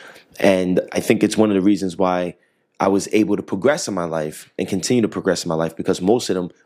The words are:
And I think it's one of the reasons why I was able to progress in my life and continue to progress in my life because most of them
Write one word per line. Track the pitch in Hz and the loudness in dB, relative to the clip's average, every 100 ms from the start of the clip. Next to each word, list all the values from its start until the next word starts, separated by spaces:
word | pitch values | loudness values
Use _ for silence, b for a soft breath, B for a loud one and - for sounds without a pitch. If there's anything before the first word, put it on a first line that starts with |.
| B B B - | B B B -2
And | 98 92 92 90 - | 2 2 2 0 0
I | 90 | -2
think | - 107 | 0 2
it's | 104 - | 2 2
one | 107 | 2
of | 98 | 4
the | |
reasons | 98 95 92 85 | 2 2 -2 -2
why | 92 90 87 - _ _ _ - | 0 0 -4 -10 _ _ _ -2
I | 98 | 0
was | 98 - | 0 2
able | 110 98 101 | 2 2 0
to | |
progress | - 95 127 147 - | -4 -2 0 0 -2
in | |
my | 92 85 | -6 -4
life | 80 78 - - - | -4 -6 -8 -14 -8
and | 95 | -4
continue | 95 - 123 | -2 0 2
to | 104 | 0
progress | 92 92 85 | 0 -2 -2
in | 85 | -2
my | 80 | -2
life | 80 - | -2 -4
because | - 87 | -4 -2
most | 92 120 - | 2 0 0
of | 92 | -4
them | 90 b | -4 b